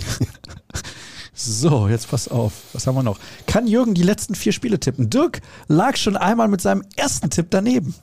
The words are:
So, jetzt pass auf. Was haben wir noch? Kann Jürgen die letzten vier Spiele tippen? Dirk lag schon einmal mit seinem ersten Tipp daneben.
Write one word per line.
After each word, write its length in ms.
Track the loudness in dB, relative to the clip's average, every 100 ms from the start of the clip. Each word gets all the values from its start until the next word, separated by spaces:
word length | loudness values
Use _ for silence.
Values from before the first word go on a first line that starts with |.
| -8 -4 -6 -8 -20 -20 -14 -12 -12 -16 -18 -18 -16
So, 540 | -10 -6 0 2 4 4
jetzt 220 | 0 -2
pass 180 | -4 -2
auf. 240 | -2 -2 -4 -12
Was 140 | -6 -2
haben 80 | 0
wir 80 |
noch? 160 | -2 -4 -10 -10 0
Kann 220 | 2 4
Jürgen 260 | 2 4
die 100 | 4
letzten 320 | 2 2 -4 -4
vier 160 | -2
Spiele 280 | -2 -2 -2
tippen? 300 | -2 0 0
Dirk 320 | 2 2 -2 -14 -8 0
lag 280 | 2 2 2
schon 220 | 0 0
einmal 300 | 2 2 2
mit 100 | 2
seinem 240 | 2 0 -2 -4
ersten 320 | -2 0 -2
Tipp 180 | -2 0
daneben. 420 | 2 2 2 0 -8